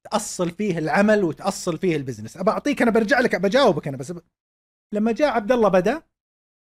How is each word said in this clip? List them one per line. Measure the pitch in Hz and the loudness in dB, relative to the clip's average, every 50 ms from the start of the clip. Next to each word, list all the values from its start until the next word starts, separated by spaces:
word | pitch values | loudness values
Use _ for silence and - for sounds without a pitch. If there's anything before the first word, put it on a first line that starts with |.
| - | -8
تأصل | - - 214 214 - - - 175 170 | -6 -4 -4 -4 -6 -4 -4 -4 -4
فيه | 175 - 214 208 165 | -2 -2 -2 -2 -2
العمل | 165 156 156 147 190 208 214 214 208 190 | -2 -2 0 2 4 4 4 4 4 2
وتأصل | 160 139 - - 196 - - - 185 165 | 0 -2 -4 -6 -6 -6 -4 -4 -4 -4
فيه | - 190 180 160 | -2 -2 -2 -2
البزنس. | 147 131 131 117 104 107 113 - | -2 -4 -8 -10 -10 -14 -14 -10
أبى | 175 190 220 | -4 -2 -2
أعطيك، | - - - 294 - - | 0 0 -2 -2 0 0
أنا | 262 226 | 2 2
برجع | 202 226 226 202 285 254 | 2 2 2 2 2 2
لك، | 247 - 208 | 2 0 0
بجاوبك | 180 185 202 208 269 277 214 156 160 - | 0 0 2 2 4 4 4 2 0 -4
أنا | 147 135 | -8 -8
بس. | 127 131 143 | -8 -10 -12
ب-، | 175 170 - _ _ _ _ _ _ _ _ _ _ _ _ _ 208 | -14 -14 -18 _ _ _ _ _ _ _ _ _ _ _ _ _ -2
لما | 208 214 233 | 0 0 0
جاء | 220 - 302 285 | 2 2 0 2
عبد | 226 233 208 208 | 2 0 0 0
الله | 254 240 214 190 | 2 2 4 4
بدأ، | 185 185 175 214 277 330 - _ _ _ _ _ _ _ _ _ _ _ | 4 2 2 0 -2 -4 -8 _ _ _ _ _ _ _ _ _ _ _